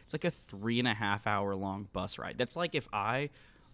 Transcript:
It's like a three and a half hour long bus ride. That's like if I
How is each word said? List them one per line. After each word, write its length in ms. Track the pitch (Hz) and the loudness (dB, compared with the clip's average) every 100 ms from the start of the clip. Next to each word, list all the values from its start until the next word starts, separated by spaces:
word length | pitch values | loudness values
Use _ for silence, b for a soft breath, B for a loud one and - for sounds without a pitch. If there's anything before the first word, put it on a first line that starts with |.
It's 100 | - | -8
like 100 | 156 | -2
a 60 | - | -2
three 480 | - - 98 110 117 | -2 -12 -4 0 2
and 80 | 123 | 4
a 60 | |
half 320 | 104 104 101 107 | 2 2 2 2
hour 280 | 104 101 95 | 2 2 0
long 320 | 98 98 98 | -2 -4 -4
bus 260 | 92 98 - | -4 -2 -4
ride. 200 | 85 87 | -6 -2
That's 160 | 123 165 | -2 0
like 180 | 175 143 | 0 -2
if 120 | - | -2
I 380 | 104 104 127 147 b b b b | -2 0 0 -2 b b b b